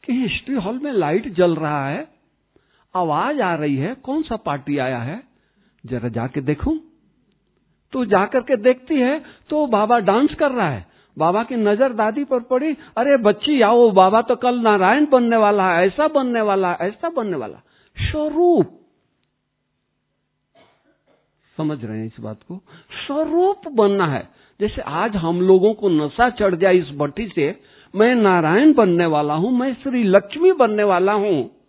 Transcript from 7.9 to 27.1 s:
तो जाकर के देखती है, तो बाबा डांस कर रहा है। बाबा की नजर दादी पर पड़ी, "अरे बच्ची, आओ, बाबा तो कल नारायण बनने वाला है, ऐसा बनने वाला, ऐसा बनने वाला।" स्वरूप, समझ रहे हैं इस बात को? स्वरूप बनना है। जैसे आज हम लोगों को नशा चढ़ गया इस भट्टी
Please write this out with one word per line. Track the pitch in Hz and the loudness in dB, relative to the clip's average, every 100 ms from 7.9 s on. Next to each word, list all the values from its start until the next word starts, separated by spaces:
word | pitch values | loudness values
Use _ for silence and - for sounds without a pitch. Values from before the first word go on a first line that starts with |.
तो | 262 233 | -6 0
जाकर | 190 202 269 | 0 2 -2
के | 247 254 | 0 2
देखती | 226 254 - 302 | 2 0 -2 -2
है, | 247 302 - - _ | 0 -2 -8 -20 _
तो | 302 294 | -2 0
बाबा | 214 214 240 | 0 2 2
डांस | 202 208 294 | 2 2 0
कर | - 294 | 0 -2
रहा | 254 180 | 0 -4
है। | 117 - _ _ - | -4 -12 _ _ -2
बाबा | 160 190 | 0 0
की | 233 247 | -2 -2
नजर | 208 208 269 | 0 2 2
दादी | 220 214 226 | 2 -2 -2
पर | 285 254 | -2 -4
पड़ी, | 233 254 311 | -2 -2 -2
"अरे | 294 - - 262 277 | -6 -8 -4 2 2
बच्ची, | 208 208 294 285 | 2 0 -2 2
आओ, | 208 240 240 | 4 6 6
बाबा | 190 185 220 | 6 4 4
तो | 233 240 | 0 -2
कल | 247 247 | 0 0
नारायण | 226 208 185 262 302 | 2 2 2 2 2
बनने | 262 233 233 | 2 2 2
वाला | 208 208 185 170 | 2 2 2 2
है, | 185 | 0
ऐसा | 233 302 | 0 0
बनने | 302 254 233 | 0 -2 -2
वाला, | 214 196 185 175 | 0 0 -2 -2
ऐसा | 175 220 339 | -6 -6 -6
बनने | 339 214 160 | -6 -6 -6
वाला।" | 107 73 _ _ _ - - | -8 -14 _ _ _ -8 -6
स्वरूप, | 311 302 294 349 320 160 - _ _ _ _ _ _ _ _ _ _ _ _ _ _ _ _ _ _ _ _ _ _ _ _ _ _ _ - | -4 -4 2 2 4 2 -4 _ _ _ _ _ _ _ _ _ _ _ _ _ _ _ _ _ _ _ _ _ _ _ _ _ _ _ -8
समझ | 151 151 113 | -6 -6 -8
रहे | 110 | -8
हैं | 110 | -10
इस | - | -12
बात | 110 110 _ | -14 -16 _
को? | 185 _ - _ - - | -18 _ -20 _ -18 -8
स्वरूप | 285 311 330 370 392 320 | -4 -2 0 0 0 -4
बनना | 247 202 196 170 | 0 2 2 -2
है। | 131 - _ _ _ | -2 -8 _ _ _
जैसे | 208 - | -6 -6
आज | - 151 220 208 | -8 -4 -4 -2
हम | 165 175 | -2 0
लोगों | 185 185 202 | 4 4 4
को | 214 202 | 0 0
नशा | 156 151 - 240 | 0 -2 0 -2
चढ़ | 240 202 175 | 0 -2 0
गया | 190 | 2
इस | 185 143 | 2 0
भट्टी | 143 143 | -6 -6